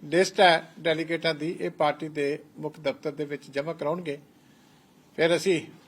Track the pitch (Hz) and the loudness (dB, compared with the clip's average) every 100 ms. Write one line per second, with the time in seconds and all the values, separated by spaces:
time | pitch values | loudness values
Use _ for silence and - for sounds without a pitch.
0 | 147 165 185 - 185 165 - - 165 156 | -2 2 2 6 6 6 0 -6 -2 -2
1 | 165 165 165 151 156 135 175 - 147 147 | -2 -2 -2 -2 -4 -4 -6 0 0 0
2 | 156 151 143 151 - - 151 151 147 131 | -6 -4 -2 -4 -8 -12 -12 -6 -6 -4
3 | 156 139 147 143 - 135 151 165 147 175 | -8 -6 -8 -8 -8 -8 -6 -4 -4 -4
4 | 165 143 - _ _ _ _ _ _ _ | -6 -10 -12 _ _ _ _ _ _ _
5 | _ - 160 170 185 165 - - | _ 0 2 4 2 0 -2 -20